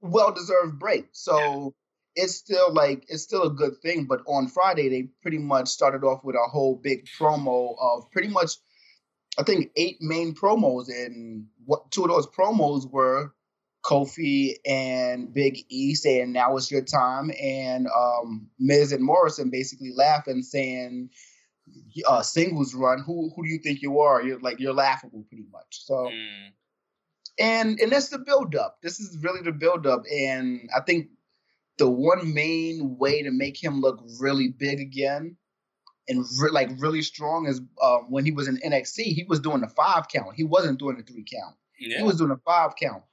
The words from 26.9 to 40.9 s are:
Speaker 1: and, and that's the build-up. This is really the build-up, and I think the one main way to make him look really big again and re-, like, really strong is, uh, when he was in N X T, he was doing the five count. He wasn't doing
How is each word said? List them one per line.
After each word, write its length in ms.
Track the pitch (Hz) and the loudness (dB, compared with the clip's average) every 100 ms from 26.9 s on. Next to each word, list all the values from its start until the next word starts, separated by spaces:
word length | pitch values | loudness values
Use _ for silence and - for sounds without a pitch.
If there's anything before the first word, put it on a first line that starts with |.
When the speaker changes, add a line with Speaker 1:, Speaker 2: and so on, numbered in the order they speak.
| _ _ _ - - | _ _ _ -20 -2
Speaker 1:
and, 420 | 220 226 220 214 | 0 2 0 2
and 120 | 226 | 2
that's 160 | 277 277 | 2 0
the 100 | 277 | -8
build-up. 600 | 262 277 214 143 101 - | 2 2 2 -2 -4 -6
This 180 | 170 180 | -12 -10
is 180 | 202 165 | -12 -8
really 200 | 165 185 | -6 -4
the 100 | 170 | -6
build-up, 520 | 151 160 175 143 123 110 | 0 0 2 2 0 0
and 600 | 147 135 131 127 123 117 | -4 -2 -2 -4 -6 -2
I 60 | 131 | -4
think 280 | 135 175 151 _ _ _ _ _ _ _ | 0 -2 -2 _ _ _ _ _ _ _
the 120 | 139 | 2
one 420 | 123 147 185 165 | 4 4 2 2
main 640 | 147 156 165 165 165 139 127 | -2 0 0 -2 -4 -6 -2
way 240 | 135 147 | 0 0
to 80 | 147 | 0
make 300 | 127 139 135 | -2 -2 -4
him 180 | 165 139 | -4 0
look 200 | 135 117 117 117 | 0 0 -12 -4
really 280 | 135 139 127 | 0 2 0
big 320 | 127 139 139 | -2 -4 -4
again 560 | 139 135 139 143 160 175 _ _ _ _ _ _ - | -6 -4 -2 -2 -8 -16 _ _ _ _ _ _ -6
and 160 | 127 123 127 | -4 -4 0
re-, 100 | 147 | 0
like, 200 | 147 127 131 | 2 0 -2
really 240 | 151 156 | -2 -2
strong 440 | 156 - 151 165 156 | -4 -6 -4 -4 -2
is, 140 | 127 127 - | -6 -8 0
uh, 160 | 131 123 120 | 2 2 0
when 160 | 135 | -2
he 60 | 143 | -2
was 160 | 147 135 | -2 -4
in 140 | 131 | -4
N 100 | 147 | 0
X 200 | 139 123 | -2 -2
T, 100 | - 220 | -8 -4
he 100 | 156 | -4
was 160 | 175 160 | -2 -2
doing 200 | 151 147 | 0 -2
the 80 | 110 | -4
five 380 | - 165 180 - | 0 2 2 0
count. 280 | 151 98 104 | -6 -6 -6
He 80 | |
wasn't 340 | 156 175 165 135 | 0 2 2 -2
doing 180 | 143 | -4